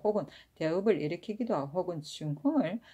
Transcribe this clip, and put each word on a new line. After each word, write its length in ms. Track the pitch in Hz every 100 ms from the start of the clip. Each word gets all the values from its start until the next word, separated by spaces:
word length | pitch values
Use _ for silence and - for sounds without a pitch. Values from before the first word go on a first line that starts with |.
혹은 240 | 208 208 - - - _
대업을 440 | 160 175 208 180
일으키기도 540 | 151 175 - 208 233
하고 240 | 175 139 175
혹은 240 | 180 165
중흥을 800 | 151 - 156 147 277 311 165 226 -